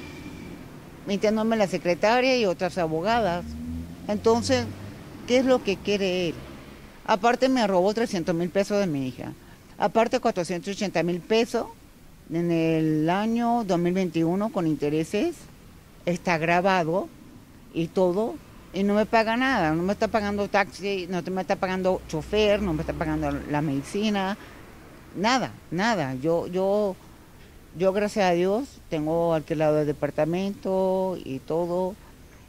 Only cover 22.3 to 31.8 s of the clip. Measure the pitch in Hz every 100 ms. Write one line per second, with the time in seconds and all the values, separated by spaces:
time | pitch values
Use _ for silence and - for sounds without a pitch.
22.3 | 208 214 202 202 156 160 147 156 156 147
23.3 | 143 - 147 156 139 135 202 214 208 190
24.3 | 208 - - - - - - - 147 208
25.3 | 254 151 101 - 160 220 214 135 131 151
26.3 | 165 120 180 190 202 208 185 - - -
27.3 | - - - - - 185 190 208 220 185
28.3 | 175 180 208 285 - - 160 151 165 170
29.3 | 160 143 156 156 151 147 143 147 - 151
30.3 | 175 196 196 196 190 190 190 190 180 -
31.3 | 131 - 160 175 175